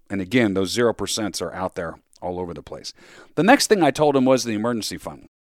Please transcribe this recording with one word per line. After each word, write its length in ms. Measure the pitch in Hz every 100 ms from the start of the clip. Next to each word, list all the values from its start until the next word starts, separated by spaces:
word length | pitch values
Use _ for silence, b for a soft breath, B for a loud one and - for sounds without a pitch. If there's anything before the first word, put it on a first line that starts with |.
| -
And 120 | 98
again, 340 | 92 123 107
those 160 | 95 92
zero 220 | 101 117
percents 480 | 104 98 - 101 -
are 120 | 90
out 220 | 90 92
there 220 | - 82 - _ -
all 160 | 90 90
over 140 | 87
the 100 | 82
place. 300 | - 71 - - b b b
The 80 | -
next 260 | 196 277 -
thing 140 | 208
I 80 | 147
told 240 | 139 151
him 120 | 135 131
was 180 | 131
the 80 | 117
emergency 460 | 104 117 117 - 85
fund. 280 | 82 71 - _ _